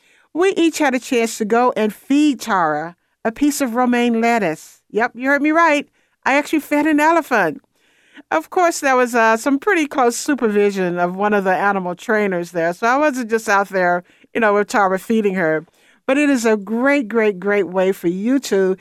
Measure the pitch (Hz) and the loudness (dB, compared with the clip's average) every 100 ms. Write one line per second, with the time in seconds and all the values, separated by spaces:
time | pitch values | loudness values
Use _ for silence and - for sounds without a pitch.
0 | _ _ _ 302 392 - 330 - 294 254 | _ _ _ 0 0 2 0 2 -2 -2
1 | - 240 226 - 208 233 247 - 214 - | -2 -2 -2 -4 0 2 2 0 -2 -4
2 | - 285 302 233 226 190 160 151 165 - | -2 2 2 0 -2 0 0 -2 -6 -14
3 | _ _ 226 226 294 285 262 233 247 240 | _ _ -8 -2 -2 0 -4 0 0 2
4 | 240 226 233 233 175 156 - _ _ 202 | 0 0 0 0 -2 -4 -12 _ _ -4
5 | 233 233 262 285 294 320 330 294 - _ | -4 -4 -2 0 2 2 2 2 -4 _
6 | _ _ - 277 285 320 - 294 311 294 | _ _ 0 0 0 -4 0 0 2 2
7 | 311 339 - 233 170 139 _ _ _ _ | 2 2 0 0 0 -4 _ _ _ _
8 | _ - - 320 - 381 339 - 285 254 | _ -20 -4 -4 -2 0 0 0 0 2
9 | 247 240 226 226 285 277 415 359 294 - | 2 2 2 2 0 0 0 0 0 0
10 | 240 240 - 269 233 208 202 196 180 175 | 0 0 -4 -2 0 2 0 0 -2 0
11 | 175 185 208 208 190 170 202 196 180 175 | -2 -2 0 0 0 0 0 -2 -4 -10
12 | - 214 202 175 170 175 165 180 233 269 | -2 -2 0 -2 -4 -2 -2 -2 0 2
13 | 302 254 220 226 220 196 202 190 180 175 | 0 -2 -4 -4 0 0 0 0 0 0
14 | - _ _ - 214 202 202 226 190 190 | -4 _ _ -2 2 2 0 0 2 0
15 | - 226 202 190 160 156 160 _ _ _ | -2 0 0 0 0 -2 -6 _ _ _
16 | - 277 294 262 226 214 196 226 269 285 | -2 0 2 2 2 0 -2 -2 0 0
17 | 208 226 214 180 196 202 170 190 185 196 | 0 0 0 -2 -2 0 0 0 0 0
18 | 175 185 226 269 - 196 190 190 | -4 -2 -2 -2 0 0 0 -2